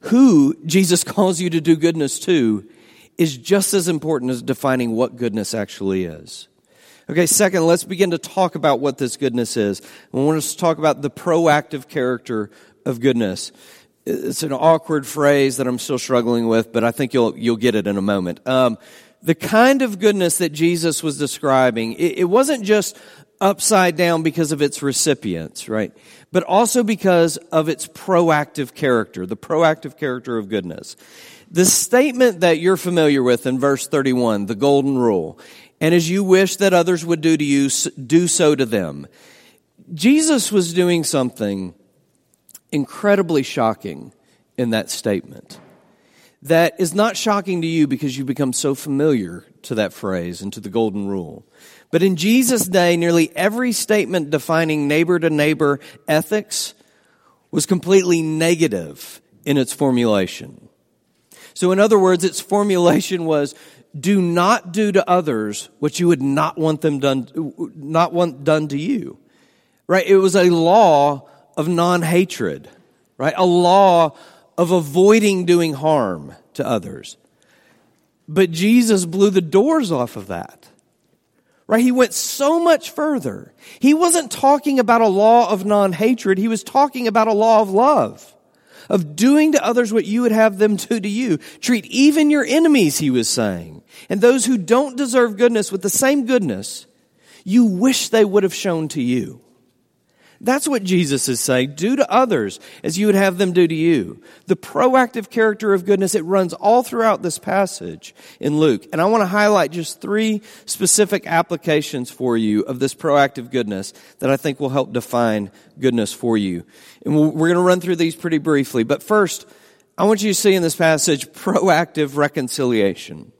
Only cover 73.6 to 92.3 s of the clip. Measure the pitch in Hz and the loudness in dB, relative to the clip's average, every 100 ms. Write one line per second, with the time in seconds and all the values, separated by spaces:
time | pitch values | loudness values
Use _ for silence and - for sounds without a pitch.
73.6 | 175 190 196 170 160 - - _ _ - | 4 6 6 4 2 -2 -20 _ _ -4
74.6 | 175 180 147 147 196 220 208 190 170 175 | 0 0 0 2 6 6 4 0 2 2
75.6 | 165 139 156 151 110 85 71 - _ - | 2 -2 0 0 0 -4 -10 -20 _ -8
76.6 | 113 117 90 - - - _ _ _ _ | -4 -4 -4 -16 -18 -20 _ _ _ _
77.6 | _ _ _ _ _ _ - 151 190 160 | _ _ _ _ _ _ -6 0 0 2
78.6 | 196 240 226 202 175 175 202 190 165 180 | 2 4 4 2 0 2 2 2 2 2
79.6 | 262 320 220 156 120 - 95 87 - - | 2 2 0 -2 -4 -8 -10 -10 -10 -18
80.6 | _ _ _ _ _ _ _ _ _ _ | _ _ _ _ _ _ _ _ _ _
81.6 | - 220 247 247 247 - - - 277 330 | -2 2 2 2 0 0 -10 -2 0 2
82.6 | 339 320 - - 311 277 139 98 - _ | 2 2 0 -6 -2 -2 -4 -10 -16 _
83.6 | - - 262 311 349 339 277 - 269 285 | -20 -2 2 4 2 0 -2 -2 2 2
84.6 | 294 269 226 233 226 190 214 240 214 202 | 2 0 2 4 4 4 4 4 4 -2
85.6 | 190 208 196 165 220 247 196 190 220 220 | 0 2 2 0 0 0 0 0 0 -4
86.6 | - 269 277 262 240 220 220 208 220 220 | -2 0 0 0 -2 0 2 2 4 4
87.6 | 208 190 262 285 117 107 - _ _ _ | 4 2 4 2 0 -6 -20 _ _ _
88.6 | _ - - 196 156 151 240 294 311 294 | _ -20 -4 -2 -2 0 2 4 4 2
89.6 | - 240 233 220 185 220 240 214 220 196 | 0 0 0 -2 -2 0 0 2 2 2
90.6 | 214 202 - 233 196 208 254 151 - - | 0 0 -2 -4 -4 -4 -2 -4 -6 -12
91.6 | - 240 - 233 277 302 302 | -2 -2 -2 2 4 4 2